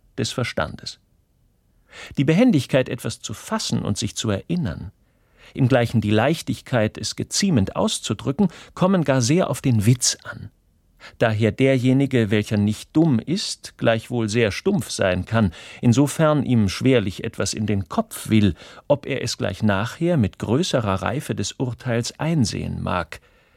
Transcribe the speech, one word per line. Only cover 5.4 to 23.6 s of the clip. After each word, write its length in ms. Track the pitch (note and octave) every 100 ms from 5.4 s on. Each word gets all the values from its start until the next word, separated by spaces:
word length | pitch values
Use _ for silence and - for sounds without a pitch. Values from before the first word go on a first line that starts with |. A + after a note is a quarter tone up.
| -
im 140 | - C3
Gleichen 320 | C3 A#2 A#2
die 100 | G#2
Leichtigkeit, 880 | G#2+ C3 E3 - B2 - B2 A2 -
es 180 | - -
geziemend 600 | A2+ - G3+ C3+ F#2+ -
auszudrücken, 720 | A3 - - A2 C3 C#3 G3 - -
kommen 300 | - F3+ F#3+
gar 160 | C#3+ C3+
sehr 280 | A#2 E3 -
auf 100 | -
den 260 | C#3 A2+ G2+
Witz 320 | B2+ - -
an. 260 | - - - - _ _ _ _ - -
Daher 340 | A2+ G#2+ A2+
derjenige, 760 | - C3+ C3 B2+ C3 C#3 B2+ G#2+
welcher 260 | G#2+ G#2 G#2+
nicht 340 | G#2 G#2+ -
dumm 280 | D#3 E3 A#2
ist, 540 | - G3 - - - -
gleichwohl 500 | A#2+ A2+ - B2 A2
sehr 220 | A#2 A2
stumpf 400 | - - G3 -
sein 340 | - G2+ F#2
kann, 280 | F2+ A2+ G2+ - - -
insofern 640 | B2 A#2 C#3+ - D#3 D3+
ihm 260 | - A#2+ G2
schwerlich 540 | - B2+ B2+ F#2+ -
etwas 320 | F2+ - G2
in 120 | - G#2+
den 220 | G2+ -
Kopf 400 | - - - -
will, 260 | G#2+ G2+ - - - -
ob 180 | C#3+ -
er 160 | C3
es 160 | A#2+ -
gleich 240 | A2 F#2+
nachher 540 | G#2+ G2 A2+ - E3+ E3
mit 220 | G2 -
größerer 640 | G2+ B2+ F#3+ C3+ G#2 F#2+
Reife 320 | F#2 C3 -
des 180 | G#2 G2+
Urteils 640 | - B2+ A2+ B2+ A#2 A#2 -
einsehen 640 | D#3 E3 G2+ F2+ F2 F2
mag. 380 | F2+ F#2 E2+ - _ _ _ _